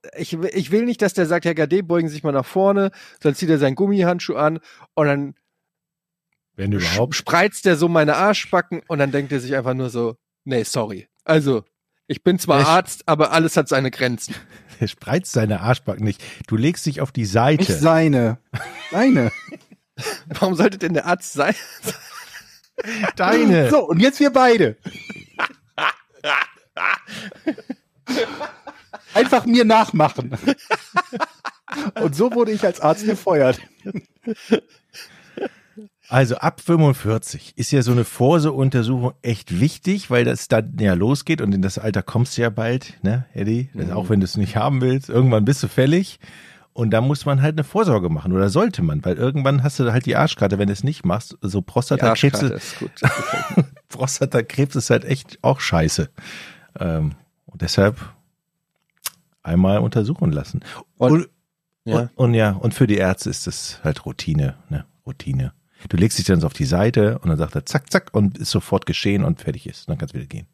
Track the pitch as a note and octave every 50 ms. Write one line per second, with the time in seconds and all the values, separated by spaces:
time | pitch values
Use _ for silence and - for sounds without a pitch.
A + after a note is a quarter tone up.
0 | _ - - - E3 - - D#3+ E3+ F#3+ - F#3+ F3 C3 F3 G#3+ A#3 A#3+ A#3+ -
1 | G#3+ F#3+ - - F3+ D#3 F3 E3+ E3 F3 E3 D#3 D#3 C#3+ E3 G3 G3 E3 E3+ E3+
2 | E3 D#3+ D3 D3+ - D#3 C#3+ C#3 B2+ - - F#3 F#3+ G3 G3+ G3+ G3 G3 - -
3 | - - - _ - D3+ C#3 - F#3+ D#3+ D#3+ D3 C#3+ C3+ C3 - G3 G3 G3+ G3+
4 | F3+ E3+ F3+ F3 - - D#3 - D3 D3+ D#3+ D#3+ _ - - - - _ _ -
5 | D3+ D3 C#3+ C#3+ C#3+ C#3 C#3 _ _ _ _ _ _ _ _ _ _ _ _ _
6 | _ _ _ _ _ _ _ _ _ _ _ - F#2+ G2+ G#2 G2 F2+ E2 F2 G2+
7 | A#2 C3+ D3 - - - - E3+ F#3 G#3 - - - G3 F3 C#3+ E3 E3+ E3+ E3
8 | D3+ D3+ D3 C3 F#3 G#3 G#3 - - - - F3+ F3 _ - E3 - _ E3+ C#3+
9 | C#3+ C#3 C3+ C#3+ C#3+ C3 C#3+ C3+ A#2+ B2+ C#3 C3+ A#2+ B2+ B2+ C3 C3 B2+ A2+ B2
10 | B2 A2+ A#2 _ _ _ _ _ _ C#3 C3 A#2+ G#2+ - - C3+ A2+ G#2 G2+ F#2
11 | - _ _ _ _ - E3 D#3+ C#3+ C#3 C3 A2 G#2 _ _ _ _ _ _ _
12 | _ _ D3 - _ F3+ F#3 F3+ - E3 D3+ C#3 C#3+ D3 D#3+ F3+ F#3 - - -
13 | - - D#3 D3+ D#3 A#2 - E3 E3 E3 - E3+ C#3+ - D3 C3+ C3+ C3 - -
14 | C3 B2 B2 A2+ - - A2+ - - _ - - _ _ - - B2 G#2 - _
15 | - - A#2 F3 F3+ - - B2 A2 G#2+ G#2+ F#2 F2 A2+ B2+ - _ - G2 -
16 | G#2 G#2+ G2 - - - - - - - A2+ A2 A#2 D3+ F3+ - - D#3+ C#3 D3
17 | D3 C3+ - - A2+ G2+ F#2 A2+ A#2 C3+ D#3 D3 F#3+ F#3 F#3 D3+ C#3+ E3 E3 D#3+
18 | E3 D#3+ C#3+ B2+ A#2+ A2+ A2+ A#2+ _ _ - A#2+ - - - - - - - F#3
19 | A#3 C4+ A#3+ D#3 A#2+ A2 - - - - - - _ _ - _ _ _ _ -
20 | - - - - - - - - - F#3+ F#3 D#3 G3+ G#3 G3 F#3+ F#3 E3 F3 D3+
21 | - E3+ F3 F#3 - - - - C#3+ E3+ G#3+ - - - - - - - - -
22 | - - - - - - - - - _ _ _ _ _ _ - - G#3+ A#3 A3
23 | G#3+ - - - F#3+ F#3 A3 A#3 A#3+ G#3+ F#3 E3 D3 B2 D4+ D4 G#3 D3 E3 E3
24 | G#3 C4+ C4+ - C#4+ C#4+ A#3+ C4+ B3+ B3 A#3 A3+ E3+ A#2 G#2+ _ _ - - -
25 | - - - - - _ _ - - - - _ _ _ _ - - - - _
26 | _ _ _ _ - D3 C#3+ - - - _ _ _ _ _ - F2 - - -
27 | - - G#3 G#3+ A3 G3+ - - _ - B3+ - - _ - _ _ _ _ _
28 | _ - C4 C#4 A4+ - - - D4 - - - _ - - - _ _ - -
29 | _ - - G3+ B3+ B3+ - A#3+ - A#3+ A#3 B3 A#3+ G#3+ A3 A3+ G#3+ - - D#3+
30 | D3+ C#3 - - B2+ B2 C3 A2+ - A#3 C4+ _ - - A4 - - - _ F4+
31 | - - - - - - _ _ _ - - _ _ - - D4 D4 G#3+ - -
32 | G3 E3 C3+ D3 G#3+ B3 A#3 A#3+ A#3 G#3+ G#3+ G#3 - F#3+ F3 - - D3+ D#3+ G#3
33 | G#3 G#3+ G#3+ F#3+ - G3+ F3 D3+ C3+ B2+ B2 - - _ _ _ _ G2+ - F#3+
34 | - _ _ _ _ - A3 - - - A3+ - - _ _ _ _ _ _ -
35 | - - - - _ _ _ - - - _ _ _ _ _ G#3 G#3+ G3+ _ _
36 | _ - A#2+ C3 C3+ A#2 B2 - - D#3+ - - - - E3+ E3 D#3 C#3+ C3 -
37 | - G#2 A2 A2 - - - - - - _ - A#2 - - C#3 B2 A#2 B2 A#2+
38 | A2+ - - - B2 C3 E3 E3+ D3 D#3 C#3+ C3 C3+ C3+ C3 B2+ A2+ A2 C3 B2+
39 | A#2+ B2+ - _ - A#2+ A#2 - - - F2 F2 A#2 D#3+ - - _ F3+ F#3+ G#3
40 | - - B2+ A#2+ A#2+ A#2+ B2 A#2 - - - A2+ A2 A2 - - G#2+ G2+ F#2 F2
41 | F#2+ A2+ C#3+ C#3 - - D#3+ D#3 A#2+ G2+ G2+ F#2+ F#2 F#2+ F#2 - - A2 G2 G2+
42 | F#2 - - A2 A#2+ - - - A#2+ A#2 G#2 G#2+ A2 A2+ B2 C3 - - - _
43 | - F#2+ A2 B2+ B2+ _ _ - G2+ G#2 A2+ A#2+ C3 C3 _ A2 E2+ E2+ F2+ G#2+
44 | G2 F#2 A2 G2+ F#2+ F2+ - G#2+ G2+ F#2 - A2+ G#2+ C#3 C#3+ C3 B2 B2+ B2+ C3+
45 | C3+ - - A#2+ C3 C3 A#2 A2 G#2 A2 C#3 - - - - - B2+ C3+ D#3 F3+
46 | G3 - - _ - - - - - - - _ _ _ _ - A#2+ A2 G#2 A2
47 | A#2 C3+ D3 C#3 - D3 C#3 C3+ C#3 D3+ D3+ D#3 D3 - - G3 A3 F#3+ B2+ G#2
48 | F2+ F2 D#2+ D2+ - F3 F3+ F#2 G2 G2+ F#2 E3 G#3 A#3+ F#3 - - D#2+ D2+ D2+
49 | - F2+ F2+ - A#2 C3 C#3 D3+ C3 C3+ C#3 C#3+ B2+ D3 C3+ - C3 A#2 A2 B2+
50 | B2+ B2 A2+ A2 C#3 E3 - - - G2 G2 G2 G2+ G2+ G2+ G2 G#2 C3 D#3+ -
51 | - F#2 F2 G#2 - - - - - G2+ F2+ G2+ F2+ - - A#2+ B2+ - C#3 C3+
52 | - A2+ A2+ - - C#3 C3+ G#2 B2+ C3 - - - - - - - - - -
53 | - C3 - - - - - F5 F5 D#5+ - - C#3 - - - _ _ - A2+
54 | C3 C3+ - - C#3 A#2+ - B2 A2+ - - - C#3 C#3 - C3 - - A#2+ A2+
55 | - - C#3 C3+ - - - - - C3 C3+ C3+ - - - E2 D#2+ D#2 - -
56 | D#2 - _ - - - - - - - - - _ _ _ - - E2+ D#2+ D#2+
57 | D#2 D2+ D2 - _ _ _ _ _ - - - E2 E2 - - G2 G#2 A#2 -
58 | - - - _ _ _ _ _ _ _ _ _ _ _ _ _ _ _ _ _
59 | _ - _ _ _ _ _ _ _ - E2 F2+ F#2 F#2+ G2 G#2+ A2+ A2 - A#2+
60 | G#2 G2+ F2+ - - E2 D2+ D2 C#2+ - - - - - - - - _ _ _
61 | B2 B2+ D3 E3 F3 - _ _ _ _ _ _ _ _ _ _ _ A2+ A2+ B2
62 | A#2+ A#2+ _ - C3 A#2+ A#2 A2+ A2 G#2 G2 F#2+ E2 A#2+ - - C3+ G#2+ G#2 G2
63 | F#2+ F#2 F#2 - - - - - - - - - - - - - - D#2 D2 -
64 | - - - - - - D#2 D2+ C#2+ C2+ C2+ - - _ D2 D2 D2+ _ _ _
65 | _ - - _ - - C2+ C2 C2 B1+ - _ _ _ _ _ - - - F2
66 | F#2 A2+ - - - - G2 E2+ D#2 - - - D3+ C3 - F2 G2+ A2+ A#2+ A#2+
67 | G#2 G#2 A#2 B2+ - E2+ D#2+ D2 E2 E2 - D#2 - - - D3+ - - - -
68 | - - - A2 G#2 G2 - - E2+ - - G#2+ - - - - - - A2+ -
69 | - G#2 G2+ G2+ F#2+ - E3 - - - - C3 - - - - - - - -
70 | - - - C3 - C#2 - G#2 F#2+ _